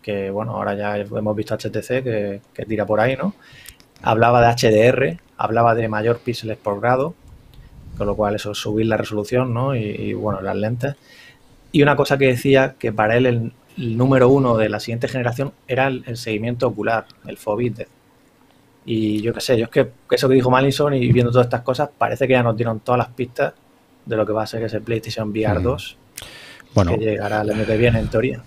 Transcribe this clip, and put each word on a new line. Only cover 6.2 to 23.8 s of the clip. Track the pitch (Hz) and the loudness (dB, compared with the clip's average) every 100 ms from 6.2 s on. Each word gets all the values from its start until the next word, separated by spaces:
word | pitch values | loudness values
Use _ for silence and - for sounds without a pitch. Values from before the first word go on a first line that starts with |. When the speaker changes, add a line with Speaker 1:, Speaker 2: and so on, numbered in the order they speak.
| - 117 110 107 | -4 -6 -8 -6
Speaker 1:
por | 107 101 | -6 -2
grado, | 117 127 151 - - - - - - - - - | 0 0 -2 -6 -20 -20 -20 -20 -20 -20 -18 -6
con | 104 | -4
lo | 101 | 0
cual | 104 107 | -2 -2
eso | 104 | -6
es | 104 | -8
subir | 113 107 113 | -4 -2 0
la | 107 | 0
resolución, | 107 107 101 123 127 | -2 -6 -2 -2 0
¿no? | 117 135 127 | -2 -2 -2
Y, | |
y, | 104 104 104 | -4 -6 -6
bueno, | 104 104 98 | -4 -4 -4
las | 95 98 | -4 -4
lentes. | 107 120 139 143 _ - - _ _ _ _ | -4 -4 -6 -8 _ -20 -20 _ _ _ _
Y | 156 | 4
una | 143 139 | 4 4
cosa | 139 139 | 2 4
que | 135 | 2
decía | 120 139 135 131 - | 2 4 4 4 -2
que | 117 | -6
para | 107 107 120 | 0 2 4
él | 127 | 4
el, | 120 117 - _ - | 2 -4 -10 _ -8
el | 120 113 | -6 0
número | 131 135 123 | 4 6 6
uno | 139 127 113 | 6 4 2
de | 107 | 0
la | 104 | -2
siguiente | - 117 127 | -6 -6 -4
generación | 131 120 117 139 _ - | -4 -4 -4 -6 _ -6
era | 127 135 | 0 0
el, | 127 127 | -2 -8
el | 117 | -10
seguimiento | 117 107 113 123 127 | -6 -4 -4 -2 -2
ocular, | 104 110 113 - - - | -2 -2 -2 -4 -20 -16
el | 104 | -10
foveated. | - 107 120 107 - _ _ _ _ _ _ _ _ _ - | -6 -2 -4 -6 -12 _ _ _ _ _ _ _ _ _ -6
Y | 113 110 107 | -2 0 -2
yo | 110 | -4
qué | 117 | -4
sé, | - 120 | 0 0
yo | |
es | 113 | 2
que | 143 117 - _ | 0 0 -4 _
eso | 123 135 | 0 4
que | 131 | 4
dijo | 123 | 4
Malinson | 127 135 131 147 | 4 2 2 0
y | 135 123 | 0 2
viendo | 123 120 | 2 4
todas | 123 120 | 2 2
estas | 123 | 0
cosas, | 127 127 147 _ | -4 -2 -4 _
parece | 110 117 127 | -2 0 2
que | |
ya | 127 | 2
nos | 117 110 | 2 0
dieron | 117 110 | -2 -4
todas | - 123 | 0 0
las | 117 | 0
pistas | - 120 - 143 _ _ _ | -6 -8 -4 -4 _ _ _